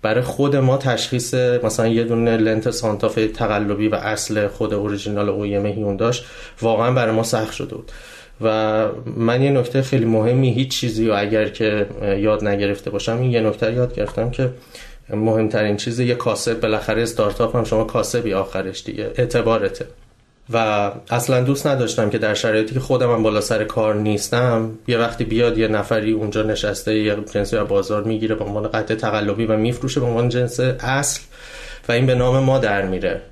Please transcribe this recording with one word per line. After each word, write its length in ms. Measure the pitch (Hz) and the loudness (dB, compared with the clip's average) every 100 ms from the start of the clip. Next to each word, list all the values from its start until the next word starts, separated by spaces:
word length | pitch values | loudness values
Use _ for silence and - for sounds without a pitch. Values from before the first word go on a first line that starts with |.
برای 220 | 110 117 | 2 0
خود 320 | 127 - 139 | 0 0 2
ما 220 | 139 131 135 | 4 4 2
تشخیص 560 | 135 113 - 123 123 | 0 -2 -2 -4 -2
مثلاً 540 | 127 123 123 117 - 113 | 0 2 2 0 0 2
یه 160 | 117 | 2
دونه 340 | 117 117 117 113 | 2 2 2 4
لنت 340 | 110 110 120 | 2 2 0
سانتافه 560 | - 113 104 110 113 110 | -2 -2 0 0 0 -2
تقلبی 600 | - 110 104 104 101 107 | 0 -2 0 0 0 0
و 80 | |
اصل 520 | 107 107 107 - 107 101 | 0 -2 -4 -2 0 -2
خود 260 | - - | -2 -2
اوریجینال 560 | 101 101 101 104 104 104 | -2 -2 -4 -4 -2 -2
او 120 | 101 | -2
ای 140 | 104 | -2
ام 100 | 101 | 0
هیونداش 580 | 104 101 104 98 113 127 - - - - | 0 -2 -2 0 0 -2 -8 -18 -18 -4
واقعاً 300 | 113 110 117 | 0 2 2
برای 240 | 131 113 | 2 2
ما 80 | 110 | 0
سخت 300 | 113 113 110 | 0 -2 -2
شده 220 | - - | -6 -10
بود. 160 | - - - - - - - | -10 -14 -18 -20 -20 -20 -2
و 460 | 110 110 110 107 107 - 117 117 | 0 2 2 2 0 -2 -8 -2
من 240 | 113 123 | 0 2
یه 100 | 139 | 4
نکتهٔ 300 | 135 123 135 | 2 2 0
خیلی 240 | 131 131 | 2 2
مهمی، 480 | 113 110 110 127 135 | 4 4 4 4 4
هیچ 260 | 117 131 - | 2 0 -2
چیزی 280 | 123 107 113 | -2 0 2
رو 120 | 101 | 2
اگر 300 | 104 110 107 | 2 0 0
که، 380 | - 110 107 101 - | 0 0 2 -2 -2
اه، 180 | 101 98 | -2 2
یاد 280 | 107 107 104 | 2 2 2
نگرفته 420 | 101 101 98 - | 0 0 -2 -4
باشم، 280 | 101 - 117 | -4 -2 0
این 100 | 127 | 2
یه 100 | 117 | 2
نکته 260 | 110 - 110 | 2 0 0
رو 60 | |
یاد 220 | 120 123 | 0 -2
گرفتم 340 | - 104 - 117 | -2 -4 -2 -2
که 200 | 123 127 - - - - - - | 0 -2 -4 -20 -20 -20 -20 -8
مهمترین 680 | 107 110 110 107 110 107 101 | -2 2 2 2 0 0 0
چیز 220 | 120 117 | -2 0
یه 160 | 123 | 0
کاسب، 440 | 120 120 101 - 113 | 0 -2 -2 -2 0
بالاخره 440 | 113 110 110 110 | 0 0 0 0
استارتاپ 520 | 113 - 104 - 113 | 0 0 0 2 0
هم 80 | 123 | 0
شما 200 | 110 110 | 0 0
کاسبی 500 | 113 - - 120 110 | 0 -2 0 -2 0
آخرش 500 | 95 95 95 92 - | -2 -2 -4 -6 -8
دیگه، 280 | - - 104 | -10 -8 -6
اعتبارته. 720 | - 120 120 113 110 101 - - - - _ _ _ - | -2 0 2 2 2 0 -4 -12 -14 -20 _ _ _ -4
و 380 | 117 110 104 101 - - | 0 2 2 0 -4 -4
اصلاً 320 | 120 127 127 | -2 2 2
دوست 260 | 127 139 151 | 2 0 0
نداشتم 420 | 131 113 - 104 | 0 0 0 0
که 80 | 110 | 0
در 160 | 107 | 0
شرایطی 400 | 104 117 110 110 | 0 2 2 0
که 60 | 127 | -2
خودم 320 | - 127 123 | 0 2 2
هم 120 | 113 | 2
بالا 180 | 110 104 | 2 2
سر 220 | 104 110 | 0 -2
کار 320 | 107 - 107 | 0 0 0
نیستم، 760 | 107 107 104 - 120 123 113 113 110 - | 2 0 0 0 0 2 2 -2 -6 -2
یه 100 | 117 | 0
وقتی 260 | 117 - | 0 -2
بیاد 340 | 113 110 120 110 | -2 2 2 2
یه 100 | 110 | 2
نفری 440 | 107 98 110 107 | 0 0 0 2
اونجا 320 | 107 107 107 | 0 0 -2
نشسته، 540 | 107 104 104 98 - 110 | -2 0 -2 -4 0 0
یه 180 | 107 104 104 | 2 -2 -2
جنسی 240 | 104 98 113 | -4 0 -2
از 100 | 98 | 2
بازار 360 | 98 95 107 | 0 0 -2
می‌گیره 320 | 107 110 110 | 0 -2 -2
به 80 | 107 | -2
عنوان 240 | 104 107 107 | -2 -4 -2
قطعه 300 | 110 107 110 | -4 -2 -2
تقلبی 480 | 113 104 104 101 | 0 0 -2 -2
و 120 | 110 107 | 0 2
می‌فروشه 420 | 113 123 131 139 | 0 -2 -2 -2
به 60 | |
عنوان 240 | 123 117 120 | 0 0 0
جنس 300 | 123 123 - 131 127 | 0 -2 0 -2 0
اصل 420 | 123 135 135 - - - - - - - - | -2 -2 -2 -6 -12 -20 -20 -18 -16 -10 -2
و 20 | |
این 140 | 123 | 2
به 100 | 131 | 4
نام 280 | 123 127 131 | 4 4 4
ما 160 | 131 135 | 4 2
در 260 | 110 101 | 2 0
میره 360 | 95 92 90 87 - | 0 -2 -2 -4 -8